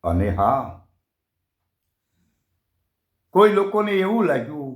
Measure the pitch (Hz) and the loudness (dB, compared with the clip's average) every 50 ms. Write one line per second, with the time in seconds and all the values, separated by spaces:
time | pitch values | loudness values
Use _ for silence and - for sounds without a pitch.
0 | - 85 85 87 98 104 90 95 98 110 135 135 120 101 90 - _ _ _ _ | -4 -2 -2 0 0 -2 -2 0 0 0 0 -2 -6 -10 -16 -20 _ _ _ _
1 | _ _ _ _ _ _ _ _ _ _ _ _ _ _ _ _ _ _ _ _ | _ _ _ _ _ _ _ _ _ _ _ _ _ _ _ _ _ _ _ _
2 | _ _ _ _ _ _ _ _ _ _ _ _ _ _ _ _ _ _ _ _ | _ _ _ _ _ _ _ _ _ _ _ _ _ _ _ _ _ _ _ _
3 | _ _ _ _ _ _ - 185 208 214 202 196 196 196 - 208 208 208 202 190 | _ _ _ _ _ _ 4 4 6 6 6 2 0 0 -2 -2 -2 0 0 -2
4 | 190 190 220 233 208 165 139 131 113 113 151 147 143 135 127 | 0 0 0 0 0 0 0 -2 -4 -8 -12 -12 -12 -12 -14